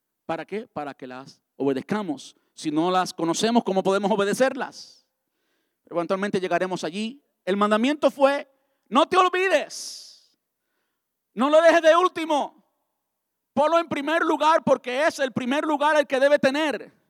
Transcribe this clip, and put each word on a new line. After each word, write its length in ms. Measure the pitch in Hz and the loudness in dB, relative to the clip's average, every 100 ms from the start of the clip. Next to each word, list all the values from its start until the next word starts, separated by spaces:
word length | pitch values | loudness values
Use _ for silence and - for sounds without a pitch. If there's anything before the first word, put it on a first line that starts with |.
| _ _ - | _ _ -8
¿Para 200 | 160 156 | -8 -8
qué? 220 | 202 - | -12 -10
Para 260 | 151 143 | -12 -12
que 120 | - 127 | -12 -16
las 360 | 127 139 _ _ - | -16 -20 _ _ -4
obedezcamos. 760 | 135 131 - 208 190 139 - _ _ | -2 -2 -4 -6 -4 -10 -12 _ _
Si 180 | - 156 | -10 -4
no 180 | 151 175 | -2 0
las 240 | 185 175 | 0 -2
conocemos, 500 | - 165 160 220 233 | -4 -4 0 2 2
¿cómo 200 | 202 190 | 2 0
podemos 280 | 185 196 196 | 0 0 0
obedecerlas? 920 | 208 202 202 262 262 202 - - _ _ _ _ _ _ _ _ _ | 0 0 2 0 0 -10 -12 -20 _ _ _ _ _ _ _ _ _
Pero 140 | - 165 | -8 -6
eventualmente 420 | 170 190 202 196 | -4 -4 -2 -4
llegaremos 440 | 180 170 185 175 | -2 -2 -2 -6
allí. 380 | 165 190 226 277 _ _ - | -8 -6 -8 -12 _ _ -4
El 120 | 202 | 0
mandamiento 520 | 208 214 254 302 277 | 2 2 0 0 0
fue, 400 | - 277 285 - _ _ _ - | 2 0 0 -8 _ _ _ -2
no 200 | 240 - | 0 2
te 100 | 359 | 4
olvides. 1200 | 370 359 381 302 160 - - - - - _ _ _ _ _ _ _ _ _ _ _ | 2 2 0 0 -2 -12 -14 -16 -20 -20 _ _ _ _ _ _ _ _ _ _ _
No 160 | 190 277 | -4 2
lo 120 | 311 | 6
dejes 200 | 330 330 | 6 6
de 140 | 311 339 | 6 4
último. 680 | 359 349 330 294 202 _ _ _ _ _ _ _ _ _ _ | 2 -2 -2 -2 -4 _ _ _ _ _ _ _ _ _ _
Ponlo 240 | 233 302 339 | 0 2 2
en 80 | 330 | 0
primer 360 | 285 285 330 | -6 -2 -2
lugar 400 | 330 302 302 320 | 0 0 2 2
porque 420 | - 262 247 254 320 | 2 0 -2 -2 -2
es 140 | 294 | -2
el 120 | 269 | -6
primer 320 | - 247 285 311 | -4 -4 -2 -2
lugar 320 | 294 294 302 | 0 2 2
el 100 | 294 | 0
que 120 | 262 | 2
debe 200 | 277 294 | 2 4
tener. 540 | 277 277 311 214 - _ | 2 0 -4 -4 -12 _